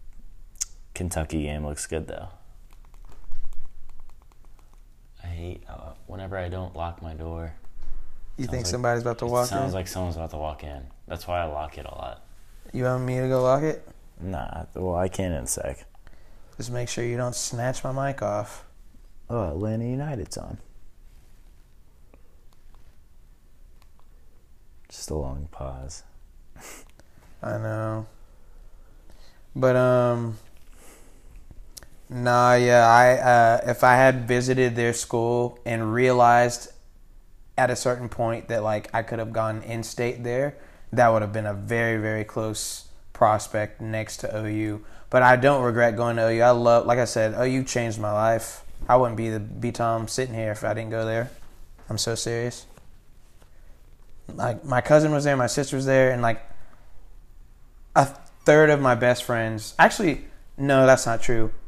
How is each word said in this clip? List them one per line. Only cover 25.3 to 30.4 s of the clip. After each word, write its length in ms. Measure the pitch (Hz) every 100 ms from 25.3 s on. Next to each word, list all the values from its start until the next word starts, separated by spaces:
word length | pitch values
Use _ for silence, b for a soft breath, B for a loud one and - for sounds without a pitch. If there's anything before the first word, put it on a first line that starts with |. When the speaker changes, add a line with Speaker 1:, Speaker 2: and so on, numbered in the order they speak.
| 71 71
Speaker 1:
pause. 520 | - 67 65 67 - - - - - - - B B B - b b b -
Speaker 2:
I 140 | 117 107
know. 480 | 110 110 110 110 110 - - - - - - - - - - b b b b 135
But, 200 | 127 127
um, 600 | 127 123 123 120 120 110